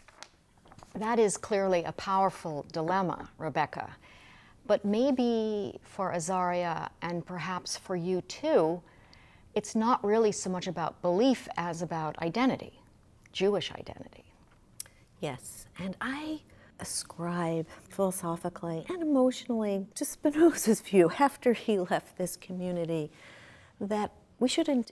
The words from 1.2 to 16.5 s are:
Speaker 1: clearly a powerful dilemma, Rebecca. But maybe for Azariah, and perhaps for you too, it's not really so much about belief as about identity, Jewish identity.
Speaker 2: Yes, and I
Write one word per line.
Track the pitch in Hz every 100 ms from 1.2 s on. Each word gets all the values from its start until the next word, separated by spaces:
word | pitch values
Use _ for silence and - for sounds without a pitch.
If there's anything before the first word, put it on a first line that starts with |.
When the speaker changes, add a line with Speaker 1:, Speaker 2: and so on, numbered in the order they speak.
| 214 -
Speaker 1:
clearly | - 202 196 180
a | 156
powerful | - - 190 190 - 175 147 -
dilemma, | 165 160 185 180 - - -
Rebecca. | 156 139 147 - - - - - - - - - -
But | 208
maybe | 208 208 269 254 240 226 220 208 190 -
for | - - 185
Azariah, | 175 165 185 180 180 175 160 - -
and | 165 175
perhaps | 160 180 160 180 - -
for | - 185
you | 170 185
too, | - - 302 277 160 175 - - - - - - -
it's | - -
not | 226 226 254
really | 202 220 220
so | 185 196
much | 180 185
about | 170 - -
belief | 180 175 262 240 - -
as | 170 165
about | 175 165 156 -
identity, | 165 190 262 - - - - _ _ _ _
Jewish | - 190 202 -
identity. | - - - - - - - _ _ _ - - _ _ -
Speaker 2:
Yes, | 151 127 - - - -
and | 185 180
I | 233 277 311 311 -